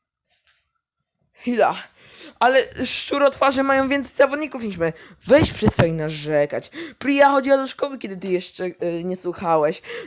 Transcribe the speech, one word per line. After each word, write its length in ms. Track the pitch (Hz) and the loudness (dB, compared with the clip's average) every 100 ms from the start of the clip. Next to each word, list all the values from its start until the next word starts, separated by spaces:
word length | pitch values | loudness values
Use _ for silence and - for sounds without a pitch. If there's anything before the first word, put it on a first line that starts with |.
| _ _ _ _ _ _ _ _ _ _ _ _ _ | _ _ _ _ _ _ _ _ _ _ _ _ _
Chwila. 420 | _ 240 240 123 175 - _ - - 302 - | _ -4 0 0 0 -10 _ -20 -20 -14 0
Ale 460 | 240 262 - - 247 | 4 4 0 -4 -6
szczurotwarze 800 | - - 277 277 - 269 262 | -6 -4 2 2 4 2 2
mają 260 | 269 269 269 | 2 2 0
więcej 260 | 277 247 - | -2 -2 2
zawodników 480 | 277 285 302 262 | 2 0 -6 -8
niż 140 | 220 180 | -8 -4
my. 160 | 165 - - - - | -4 -4 -14 -8 4
Weź 260 | 285 - | 4 4
przestań 400 | - 214 - 165 | 0 0 2 0
narzekać. 800 | 165 156 156 147 151 147 120 - 311 330 - | 0 -6 -6 -2 0 0 -4 -10 -14 -14 -6
Priya 260 | 254 277 277 | 0 4 6
chodziła 320 | 277 262 269 | 4 4 2
do 100 | 269 | 0
szkoły, 300 | - 285 269 | -6 -8 -6
kiedy 200 | 208 190 | -10 -8
ty 100 | 196 | -4
jeszcze, 380 | 180 185 - 180 | -4 -4 -8 -8
e, 380 | - 170 170 | -6 -6 -4
nie 120 | 180 180 | -6 -6
słuchałeś. 680 | 175 170 180 160 151 151 - - | -8 -6 0 2 2 -2 -10 -14